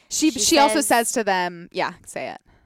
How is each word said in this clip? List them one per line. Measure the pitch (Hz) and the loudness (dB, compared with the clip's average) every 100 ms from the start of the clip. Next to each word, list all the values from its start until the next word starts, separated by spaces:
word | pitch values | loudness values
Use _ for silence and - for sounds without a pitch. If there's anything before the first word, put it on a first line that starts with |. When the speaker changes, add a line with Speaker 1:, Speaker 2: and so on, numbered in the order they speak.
| _ | _
Speaker 1:
She, | - 311 | -2 0
Speaker 2:
She | 233 | 0
Speaker 1:
she | 185 311 | 2 4
also | 277 311 | 4 2
Speaker 2:
says | - | 2
Speaker 1:
says | 247 233 | 2 2
to | 247 | -2
them, | 202 185 180 175 175 | 0 0 -2 -6 -10
yeah, | 180 165 175 - | -6 -6 -6 -14
say | - 127 | -12 -10
it. | - _ _ | -12 _ _